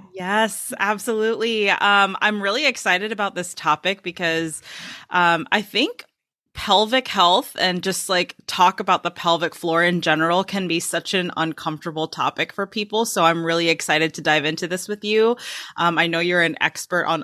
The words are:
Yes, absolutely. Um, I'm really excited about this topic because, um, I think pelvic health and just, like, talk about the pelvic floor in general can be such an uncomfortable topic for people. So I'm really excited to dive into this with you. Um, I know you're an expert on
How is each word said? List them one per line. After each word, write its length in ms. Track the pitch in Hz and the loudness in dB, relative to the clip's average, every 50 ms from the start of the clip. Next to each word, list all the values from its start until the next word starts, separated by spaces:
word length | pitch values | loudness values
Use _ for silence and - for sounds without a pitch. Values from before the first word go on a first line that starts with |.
| 185 - - | -12 -16 -12
Yes, 600 | 190 180 185 202 214 226 214 208 - - - - - | -8 -4 -2 2 2 0 0 -2 -8 -10 -12 -4 -2
absolutely. 920 | 196 202 214 202 - 247 226 214 214 220 226 - 220 233 226 220 208 196 | -2 -2 -2 -2 -2 -4 -2 0 0 0 0 0 -2 -2 0 0 2 2
Um, 460 | 185 - - 202 202 202 196 196 190 - | 2 4 4 4 6 6 4 4 2 0
I'm 220 | - 214 214 208 196 | 0 0 0 0 -2
really 240 | 196 208 269 311 | -2 0 0 0
excited 460 | 277 240 - - 196 180 180 202 214 226 | 0 -2 0 0 0 0 0 0 -4 -4
about 220 | 196 202 196 - | -4 -4 -4 -4
this 200 | 180 175 - - | -6 -8 -8 -10
topic 480 | - - 160 151 151 - 180 196 202 - | -4 0 0 0 2 0 -4 -4 -4 -8
because, 580 | 180 175 - 180 165 165 160 165 160 156 - - - - - - - - - - _ | -12 -8 -4 -2 -2 0 0 -2 -4 -6 -12 -16 -18 -18 -16 -16 -16 -16 -18 -14 _
um, 360 | - 180 175 170 170 165 160 - - | 0 2 4 4 4 2 0 0 0
I 100 | 214 208 | -2 -2
think 420 | - - 202 269 427 480 - - _ _ _ _ _ _ _ _ _ _ | -2 -2 -2 -2 -2 -4 -10 -18 _ _ _ _ _ _ _ _ _ _
pelvic 560 | - - - 196 196 214 214 240 262 254 - | -12 0 4 4 4 4 4 2 0 0 0
health 480 | - 208 180 175 180 226 285 - - - | 0 4 4 6 6 4 2 -2 -4 -2
and 240 | - 185 180 180 175 | -2 0 0 -2 -2
just, 260 | 190 185 - - - | -4 -4 -4 -2 0
like, 260 | 190 175 180 - - - _ | 0 0 0 -2 -6 -14 _
talk 340 | - - - 185 185 185 - | -10 2 4 4 4 4 2
about 220 | 214 190 185 - - | 0 0 0 0 0
the 80 | 175 | -4
pelvic 440 | 170 - - 175 170 160 170 160 - | -6 -2 0 0 0 2 0 -4 -6
floor 280 | - - 170 160 165 170 | -6 -4 0 2 2 2
in 180 | 175 180 170 - | 2 2 0 2
general 420 | 165 156 156 160 165 170 185 190 | 2 2 2 2 2 2 2 0
can 240 | - 190 202 190 170 | 0 -4 -4 -4 -2
be 120 | 165 170 | -4 -4
such 340 | - - - 170 - - - | -4 -4 -4 -6 -4 -2 -2
an 160 | 190 180 175 - | -2 -2 -2 -4
uncomfortable 720 | - 160 160 160 - - 165 156 151 - 175 151 156 156 156 | -4 -4 -4 -4 -6 -6 -6 -6 -6 -8 -8 -6 -6 -6 -6
topic 440 | - - 131 139 - - 165 170 - | -4 -4 -4 -2 -2 -2 -6 -6 -4
for 140 | - 196 | -6 -8
people. 380 | 196 - 220 208 208 208 220 233 | -6 -4 -8 -6 -2 -2 -2 -2
So 180 | 226 - 202 170 | 0 0 2 2
I'm 200 | 165 165 165 165 | 4 2 2 0
really 240 | 165 165 170 170 165 | 0 0 2 2 2
excited 460 | 165 160 - - 156 156 160 160 - | 0 0 0 0 2 2 2 0 -2
to 60 | - | -2
dive 240 | 143 165 151 156 139 | 0 2 2 2 2
into 220 | 156 160 156 185 | 0 -2 -2 -4
this 220 | 160 180 185 - - | -4 -4 -6 -6 -8
with 160 | 208 208 - | -8 -6 -4
you. 320 | 208 214 220 220 226 240 233 - - - - - - - | 0 2 4 4 2 2 -2 -6 -12 -12 -12 -14 -14 -6
Um, 200 | - 170 170 170 | 0 0 2 2
I 100 | 160 170 170 | 2 2 2
know 100 | 165 165 | 2 0
you're 220 | 175 175 180 175 170 | 0 2 2 2 2
an 140 | 165 151 - | 2 0 0
expert 460 | - 156 - - - - 180 175 - | -2 -2 -2 -4 -8 -4 -2 -2 0
on 160 | 151 165 156 | 0 -2 -2